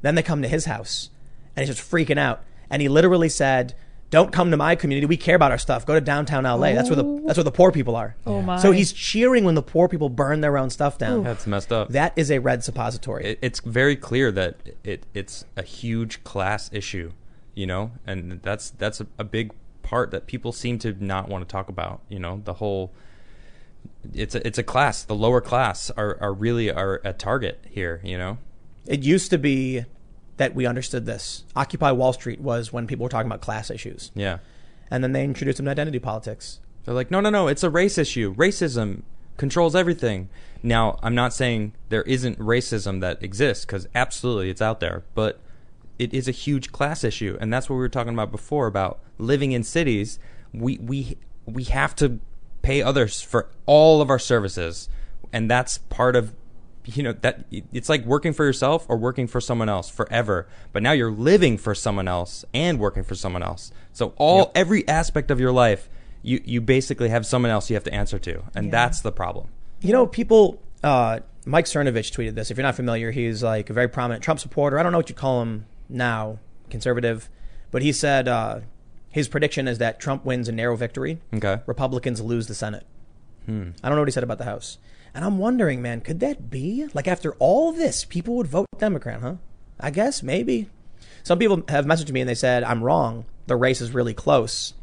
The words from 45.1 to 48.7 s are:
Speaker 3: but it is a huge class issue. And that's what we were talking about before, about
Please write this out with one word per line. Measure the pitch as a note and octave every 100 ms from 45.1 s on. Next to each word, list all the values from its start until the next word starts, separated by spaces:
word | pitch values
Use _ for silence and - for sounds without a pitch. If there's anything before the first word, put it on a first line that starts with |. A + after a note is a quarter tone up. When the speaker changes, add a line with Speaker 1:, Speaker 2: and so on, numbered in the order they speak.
Speaker 3:
but | - A2 - - - - - - -
it | A#2+
is | C3 B2
a |
huge | B2+ - C#3 A#2+
class | - C#3+ D#3+
issue. | A#2+ - G2+ -
And | A2
that's | A#2+ -
what | C3
we |
were | B2+
talking | C3+ A#2+
about | A#2 G#2+
before, | G#2+ - D3+
about | A#2